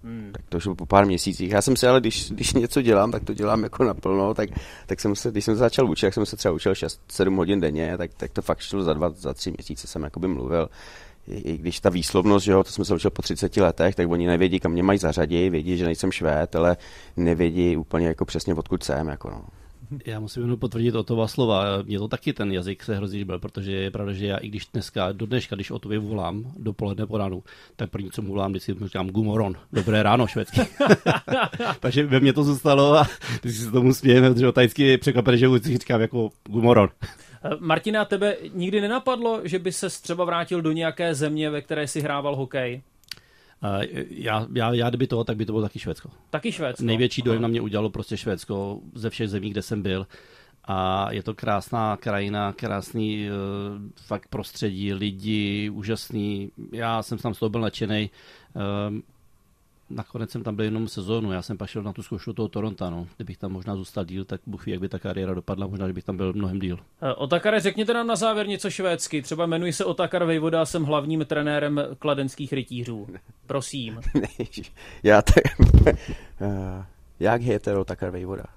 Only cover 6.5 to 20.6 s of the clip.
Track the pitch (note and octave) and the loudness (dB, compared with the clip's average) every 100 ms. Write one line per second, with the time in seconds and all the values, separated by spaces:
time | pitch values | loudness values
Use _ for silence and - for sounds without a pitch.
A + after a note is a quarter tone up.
6.5 | D#2+ - F#2+ D#2+ - - - F#2+ F#2+ E2+ | 0 0 0 -4 -8 -16 0 2 2 2
7.5 | G2+ E2 D2+ D#2+ F2+ F2 - - - F#2+ | 2 0 0 -4 -4 -8 -8 -8 -8 -4
8.5 | E2 - G2+ F2 D2+ E2+ D#2+ C#2 C2 - | -4 -2 -2 0 0 0 -2 -8 -6 -8
9.5 | D#2+ - D2 - - D2 D#2 F#2 D2 B1+ | -8 -10 -12 -10 -8 -8 -4 -2 -2 -2
10.5 | E2+ D#2+ - - - - - - - - | -2 -2 -6 -20 -20 -20 -20 -12 -10 -6
11.5 | D#2+ D#2+ - G2 F2+ D#2+ G2 F#2 G2+ G#2 | -6 -6 0 0 2 0 2 4 4 6
12.5 | F#2+ F#2+ - F#2+ F#2 G2+ - - F2 F#2+ | 6 4 -2 0 2 0 -2 -6 -2 -2
13.5 | - F#2 - E2+ F#2+ F2 E2+ E2+ F2 F#2 | 4 2 4 2 2 0 2 2 4 4
14.5 | F2+ F2 E2+ F#2 G2 F2+ D#2 D2+ E2+ F#2 | 2 0 2 4 4 2 0 0 2 2
15.5 | E2 D#2+ F2 F2 D#2+ F#2+ - E2 D2 E2 | 0 -2 0 0 0 -2 -2 0 0 0
16.5 | E2+ E2+ F2 - - - - E2+ E2 E2+ | 2 4 2 -2 -20 -14 -2 2 4 2
17.5 | E2 F2 E2 D#2+ E2 E2+ D#2+ - E2 - | 4 2 2 0 0 0 0 -4 -4 -2
18.5 | E2 D#2+ F#2 - C#2 D#2 C#2+ - G1+ - | -4 -2 -4 -2 -4 -4 -8 -12 -14 -16
19.5 | - - - A#2 C#3 B2 A2 G#2+ - A#2+ | -20 -20 -20 -14 -14 -10 -10 -10 -6 -2
20.5 | A#2+ | -2